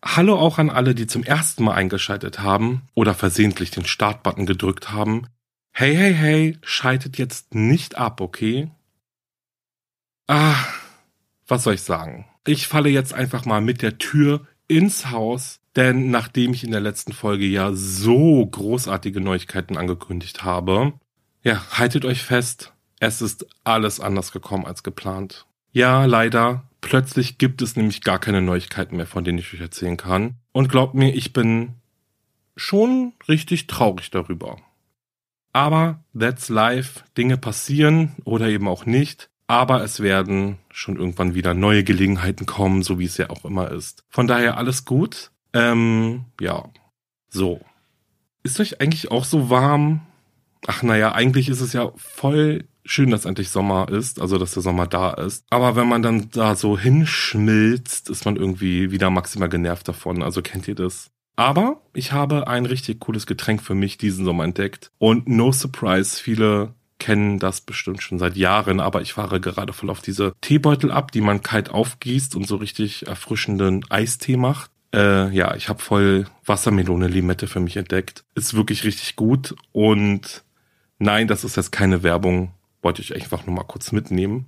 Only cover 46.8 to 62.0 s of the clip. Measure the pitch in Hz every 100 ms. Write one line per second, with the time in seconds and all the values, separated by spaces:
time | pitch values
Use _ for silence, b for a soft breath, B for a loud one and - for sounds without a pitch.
46.8 | _ _ _ _ _ 92 92 85 - _
47.8 | _ _ _ _ _ _ - 131 214 -
48.8 | 139 160 - 117 131 160 123 127 135 147
49.8 | 147 156 - _ _ _ _ _ - -
50.8 | 120 110 107 101 120 135 131 127 127 120
51.8 | 120 - - - 139 151 151 156 - _
52.8 | - - 135 110 87 95 92 101 101 95
53.8 | 95 101 127 - 90 95 90 - 92 90
54.8 | 87 87 92 - 87 - _ 120 123 117
55.8 | 120 120 117 113 110 120 110 101 104 101
56.8 | 110 143 156 - - 107 104 110 110 123
57.8 | 123 - - - - 101 95 92 92 90
58.8 | 95 95 95 90 90 101 90 85 85 90
59.8 | - 82 - 90 82 87 87 95 92 104
60.8 | 92 - - _ _ - 123 143 226 311
61.8 | _ -